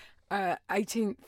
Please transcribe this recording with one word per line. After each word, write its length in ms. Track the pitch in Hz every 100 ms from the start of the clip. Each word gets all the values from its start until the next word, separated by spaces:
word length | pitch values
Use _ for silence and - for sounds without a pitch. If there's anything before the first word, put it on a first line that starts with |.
| - - -
uh, 260 | 196 185 - -
eighteenth 480 | 196 220 233 208 -